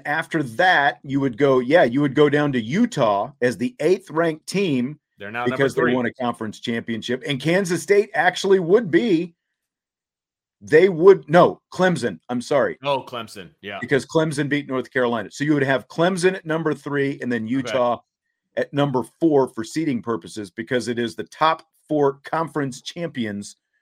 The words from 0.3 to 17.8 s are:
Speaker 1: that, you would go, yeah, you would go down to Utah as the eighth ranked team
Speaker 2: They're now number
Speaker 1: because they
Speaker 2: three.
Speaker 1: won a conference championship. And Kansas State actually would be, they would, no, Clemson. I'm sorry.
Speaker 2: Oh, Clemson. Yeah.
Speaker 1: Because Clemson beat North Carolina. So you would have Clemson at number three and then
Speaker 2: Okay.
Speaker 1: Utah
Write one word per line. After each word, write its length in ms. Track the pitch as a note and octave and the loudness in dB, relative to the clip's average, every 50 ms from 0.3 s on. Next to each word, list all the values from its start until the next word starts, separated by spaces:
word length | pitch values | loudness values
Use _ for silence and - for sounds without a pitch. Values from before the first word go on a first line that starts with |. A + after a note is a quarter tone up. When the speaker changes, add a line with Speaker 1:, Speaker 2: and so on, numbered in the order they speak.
| - E3 D3 | -2 -4 -4
Speaker 1:
that, 560 | A#2+ A2 A2+ F3 F#3 F3+ D3+ C#3 C#3+ - - - | -2 -2 2 2 4 4 4 2 2 0 -2 -6
you 160 | D3 C3+ C#3 | -4 -2 0
would 180 | C#3 C3+ A2+ G2+ | 0 -2 0 2
go, 220 | C#3+ C#3 C3+ B2+ | 2 4 4 4
yeah, 240 | B2 B2 D3 F3 E3 | 4 4 4 4 4
you 180 | B2 A#2 C#3 | 4 2 0
would 140 | D3 C#3+ B2 | 0 0 4
go 140 | D3+ D3 D3 | 4 4 4
down 220 | C#3 D3 D3 D3 C3+ | 4 2 0 0 0
to 80 | B2+ | -2
Utah 720 | A2 A2 C3+ G3 B3 A#3 - D3+ B2+ G#2+ G2+ G2 G#2 C3 C#3+ _ | -4 -2 0 0 0 0 0 0 0 0 0 0 -2 -4 -4 _
as 160 | A#2+ B2+ A#2+ F2 | -2 -2 0 -2
the 180 | B2 B2 - - | -4 -6 -4 -2
eighth 300 | D3 D#3+ F#3 G3+ - - | 0 0 0 0 -2 -4
ranked 380 | D3 D#3+ E3+ E3 D#3+ D#3 _ - | -4 -2 -2 -2 -2 -6 _ -6
team 520 | - F#3 G3+ F3+ C#3 B2+ A#2+ C3+ D3+ - _ _ _ _ | -4 -2 -2 0 0 -2 -2 -4 -8 -12 _ _ _ _
Speaker 2:
They're 120 | G2+ G2+ | -14 -10
now 100 | G#2+ A#2+ | -8 -6
number 140 | A#2+ B2 C3+ | -4 -4 -2
Speaker 1:
because 200 | C3 C#3 C3+ A#2+ | 0 0 0 0
they 60 | B2+ | 0
Speaker 2:
three. 140 | B2 B2 B2 | 0 0 0
Speaker 1:
won 120 | B2+ A#2+ A2+ | 0 -2 -4
a 60 | A2 | -4
conference 460 | - B2+ A#2+ A#2 - A2+ G#2+ G2 - | -4 -4 -4 -4 -4 -8 -10 -10 -8
championship. 640 | - - A#2 A#2 - - A#2 G#2+ - - B2 B2 - - | -8 -6 -6 -6 -6 -6 -8 -6 -4 -6 -6 -6 -4 -6
And 120 | C#3+ C#3 | -6 -4
Kansas 440 | - D#3+ E3+ F#3+ G3+ E3 F3+ E3+ E3+ | -2 0 0 0 0 -2 -4 -4 0
State 260 | - G3+ G3+ G#3+ - - | 2 2 2 2 2 -2
actually 440 | D3+ D#3+ F3+ F3 - - G3 G3 F#3+ | 0 0 0 -2 -2 0 2 2 2
would 300 | F3 D#3+ F#3 A#3 A#3+ E3+ | 4 2 2 2 2 2
be, 440 | C#3 F3+ A#3 A#3 F#3 D#3 F3 E3+ - _ _ _ _ _ _ _ _ _ _ _ _ _ _ _ _ _ _ _ _ _ _ _ _ _ | 0 0 2 2 0 0 0 -4 -10 _ _ _ _ _ _ _ _ _ _ _ _ _ _ _ _ _ _ _ _ _ _ _ _ _
they 280 | G#2 G2+ C#3+ D#3 F3+ G3+ | -2 4 6 6 6 6
would, 380 | F#3 D3+ E3+ G3 F#3+ F#3 - - | 4 8 8 8 8 8 4 4
no, 320 | D3 F3 E3 - F2+ - _ _ | 6 6 6 6 4 -2 _ _
Clemson. 480 | - - F3+ F#3 F3 C3+ A2+ A2+ F#2 - _ - | -2 0 2 2 2 0 -2 -4 -4 -6 _ -8
I'm 120 | B2 B2 | -6 -6
sorry. 360 | A#2 - D3+ C#3 A#2 F#2+ D#2 - C3 | -4 0 0 2 2 0 -2 -4 -4
Speaker 2:
Oh, 200 | C#3+ C#3 C3 A#2+ - | -4 -4 -4 -4 -8
Clemson. 440 | B2+ A#2 A2+ G#2+ - G2+ F2+ D#2+ - _ | -12 -12 -12 -12 -14 -16 -18 -18 -20 _
Yeah. 160 | - G2+ G2+ F#2+ | -14 -12 -10 -10
Speaker 1:
Because 260 | G#2 B2 C#3+ C3 A#2+ - | -4 -2 -2 -2 -2 0
Clemson 420 | - E3 D#3+ D#3+ D3 B2+ D3 C#3 | 0 0 0 0 -2 -2 -2 -2
beat 180 | C#3+ D3 C#3+ C3+ | -2 -4 -4 -4
North 240 | C3 C3 A#2+ - | -6 -6 -6 -4
Carolina. 380 | - C3+ B2+ A#2+ A#2+ A2+ G2+ - | -2 -2 0 0 -2 -4 -6 -8
So 120 | - - D3 | -8 -6 -2
you 100 | D3+ D3+ | 0 0
would 100 | C#3+ C3+ | 2 2
have 240 | C3 C3+ B2+ - - | 0 0 -2 -2 -6
Clemson 460 | - - E3 F#3 G3 F3+ E3 F#3 F#3 | -2 0 0 0 0 0 0 0 0
at 100 | F#3+ - D#3+ | -2 -4 -6
number 260 | D#3 E3 E3 D#3 D3 | -6 -4 -2 -4 -4
three 460 | C3+ - D3 C#3 C#3+ C#3 C#3 C#3+ - | -4 -6 -6 -4 -2 -2 -2 -4 -6
and 100 | B2+ B2 | -6 -4
then 120 | B2 A#2 A2 | -4 -4 -4
Speaker 2:
Okay. 80 | A2 | -4
Speaker 1:
Utah 480 | B2 C3+ B2+ A#2+ G#2+ C3 | -4 -4 -4 -2 -2 0